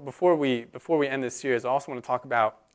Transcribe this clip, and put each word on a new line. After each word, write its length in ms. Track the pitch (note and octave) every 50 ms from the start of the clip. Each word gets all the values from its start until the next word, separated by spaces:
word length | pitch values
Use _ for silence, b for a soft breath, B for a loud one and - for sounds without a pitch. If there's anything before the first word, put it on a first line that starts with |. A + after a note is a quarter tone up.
| C#3+
before 300 | C#3 - - F3+ F3+ F3
we, 300 | D3+ C#3+ C3+ B2 A#2 A#2
before 320 | - - C3 - - E3
we 100 | D3+ C#3+
end 160 | C3+ C3+ C3+ C3
this 120 | A#2+ -
series, 300 | - - C#3 B2 A#2 A2
I 40 | B2
also 220 | C3 C#3+ - -
wanna 100 | C3+ B2
talk 240 | - - B2+ B2 -
about 340 | C3+ B2 A#2 A2 A2 - _ _ _